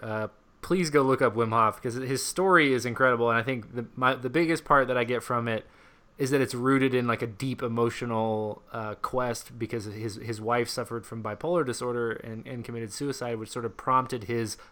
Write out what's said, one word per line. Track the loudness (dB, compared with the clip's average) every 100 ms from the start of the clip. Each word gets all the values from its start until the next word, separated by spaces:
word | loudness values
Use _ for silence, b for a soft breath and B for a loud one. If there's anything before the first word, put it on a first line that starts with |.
uh, | -6 -6 -6 -10 _ -16
please | -2 0 4
go | 4
look | 4 4
up | 4
Wim | 2 2
Hof, | 4 4 2
'cause | -6
his | -4 -4 -4
story | -2 0 6 6 6
is | 2 0
incredible. | 2 4 4 4
And | 2
I |
think | 0 -4 -6
the, | -8 -8 0
my, | 0
the | 0 0
biggest | 2 2 0
part | 4 4 6
that | 2
I |
get | 2 0
from | 0 -2 0
it | -4 -6 -20 -20 _ _ -4
is | 0
that | 2
it's | 2
rooted | 2 4 4 4
in, | 2 2
like, | 0
a | -4
deep | -4 -6 -4
emotional, | -2 2 2 2 -2 0 0 0 -2 -8 -10
uh, | -8 -8 -8
quest, | -4 -2 0 -4 -8 -8
because | -4 -4 -6
his, | -8 -8
his | -6 -8 -6
wife | 0 0 0
suffered | -4 -6 -8
from | -8 -8
bipolar | -8 -6 0 0 0
disorder | -2 -2 -2 -2
and, | -4 -8 -12 -10
and | -10
committed | -8 -8 -8
suicide, | -6 -6 -4 -6 -6
which | -6
sort | -6
of | -8 -4
prompted | 2 2 2 -6
his | -2 -2 -2 -8 b